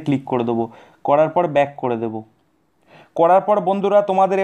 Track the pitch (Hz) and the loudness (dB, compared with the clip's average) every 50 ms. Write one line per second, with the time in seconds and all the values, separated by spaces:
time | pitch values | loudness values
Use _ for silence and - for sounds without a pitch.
0 | 156 151 139 135 139 - 131 123 120 120 117 113 117 117 - - - _ _ _ | -2 -2 -4 -4 -4 -4 -4 -2 -2 -2 -2 -4 -4 -6 -8 -16 -20 _ _ _
1 | _ - 143 147 156 156 156 175 175 165 143 143 143 139 143 - - 123 120 110 | _ 0 2 2 2 2 0 -2 -2 0 0 0 -2 -2 -4 -6 -6 -4 -4 -4
2 | 117 113 110 110 110 - _ _ _ _ _ _ _ _ _ _ _ _ _ - | -4 -6 -8 -10 -14 -16 _ _ _ _ _ _ _ _ _ _ _ _ _ -20
3 | - _ _ - 165 170 180 190 185 202 208 208 180 180 196 202 196 202 202 202 | -20 _ _ 0 2 4 4 4 2 2 0 0 0 -2 0 0 2 2 4 2
4 | 202 202 190 190 190 185 196 196 | 2 2 0 0 2 2 2 0